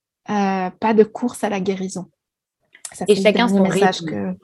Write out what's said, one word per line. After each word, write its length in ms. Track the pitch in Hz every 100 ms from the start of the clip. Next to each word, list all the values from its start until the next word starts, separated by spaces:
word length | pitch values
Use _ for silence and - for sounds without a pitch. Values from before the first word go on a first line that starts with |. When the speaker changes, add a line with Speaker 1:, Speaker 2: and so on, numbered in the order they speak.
| _ _ -
Speaker 1:
euh, 380 | 208 196 190 185
pas 220 | - 220 220
de 80 |
course 400 | 208 - 240 -
à 60 | 202
la 100 | 196
guérison. 500 | 185 190 190 185 185 _ _ _ _ _ _ _ -
Ça, 120 | - 190
Speaker 2:
Et 60 | 196
Speaker 1:
c'est 60 |
le 20 | 208
Speaker 2:
chacun 200 | 208 240
Speaker 1:
dernier 100 | 196
Speaker 2:
son 60 |
Speaker 1:
message 360 | 190 190 190 180
Speaker 2:
rythme. 100 | 160 101 190
Speaker 1:
que... 40 | 185